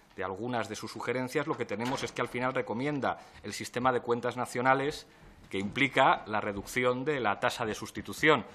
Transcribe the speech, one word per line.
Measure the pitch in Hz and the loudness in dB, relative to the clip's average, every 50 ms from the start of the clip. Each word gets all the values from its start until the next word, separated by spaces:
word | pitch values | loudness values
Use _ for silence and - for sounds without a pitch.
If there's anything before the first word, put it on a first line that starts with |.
| - _ - | -20 _ -8
de | 95 92 | -6 -6
algunas | 95 95 95 113 123 127 117 107 98 | -4 -4 -4 -4 -2 -2 -2 -2 -2
de | 107 | -6
sus | - - 104 - | -8 -8 -10 -10
sugerencias, | 113 - - 120 127 127 127 - 151 143 | -6 -4 -2 -2 -2 -2 -2 -2 -2 0
lo | 156 147 | 0 -2
que | - 120 | -4 -2
tenemos | - 104 101 117 127 135 127 127 | -4 -2 -2 -2 -2 -2 -2 -4
es | 113 - | -4 -2
que | - | -2
al | 123 117 | -4 -2
final | - 123 127 131 131 | -2 -2 -2 0 0
recomienda | 135 123 - 107 117 131 151 151 139 117 98 87 - - - - - - | 0 -2 -2 -2 -2 -2 -2 -2 0 0 0 0 -2 -6 -14 -20 -14 -10
el | 104 101 | -10 -8
sistema | - 110 - - 120 123 127 | -8 -8 -6 -4 0 2 4
de | 123 120 - | 2 2 2
cuentas | - 120 120 113 123 113 | 2 0 0 0 -2 -2
nacionales, | 123 120 - - 127 123 131 131 139 135 147 151 - - - - - - - - - - - | -2 -4 -4 -2 2 4 4 4 4 4 0 -4 -6 -12 -16 -20 -20 -20 -20 -20 -20 -14 -6
que | - 98 | -4 -2
implica | 98 104 - 123 139 131 - 135 135 160 - - - | -2 -2 2 2 2 2 6 6 6 6 6 4 0
la | - 107 104 104 | -2 -4 -2 -2
reducción | 107 101 101 98 - - 127 123 123 123 127 135 | -2 -4 -6 -8 -4 -2 0 2 2 2 2 0
de | 151 151 135 | -2 -2 0
la | 117 104 101 - | 2 2 2 2
tasa | - 123 - - 120 | 2 0 0 0 -2
de | 107 101 | -4 -4
sustitución. | - 110 98 - 107 - - 98 - - 156 156 123 - - - | -4 -8 -8 -8 -8 -8 -8 -4 2 6 6 6 6 4 -2 -12